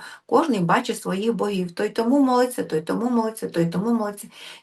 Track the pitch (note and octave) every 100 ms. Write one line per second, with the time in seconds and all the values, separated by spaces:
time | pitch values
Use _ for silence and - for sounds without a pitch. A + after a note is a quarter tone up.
0 | - - - C4 D#4+ G#3+ E3+ G3+ A#3+ G#3+
1 | F#3 F#3 A3 F#3+ G#3 G3 F3+ - G#3+ G#3+
2 | A#3 C#4+ C4 B3 B3+ B3 F#3+ D#3+ E3 G3
3 | A#3+ A#3+ A3+ A3 F#3+ E3+ E3+ F3+ A3 A#3
4 | G#3 G3+ - - - -